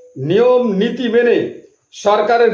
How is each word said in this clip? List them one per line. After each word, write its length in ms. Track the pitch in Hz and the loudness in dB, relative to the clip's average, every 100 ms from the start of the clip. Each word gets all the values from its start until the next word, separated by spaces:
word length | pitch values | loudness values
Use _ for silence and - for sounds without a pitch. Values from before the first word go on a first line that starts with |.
| - - 135 | -20 -10 -2
নিয়ম 340 | 196 247 254 240 190 | 2 2 2 0 -2
নীতি 260 | 226 - 240 | -2 -4 -2
মেনে 240 | 226 240 185 - - - _ _ - 202 | 0 2 0 -2 -10 -20 _ _ -6 -2
সরকারের 460 | 214 214 233 233 | 0 2 2 2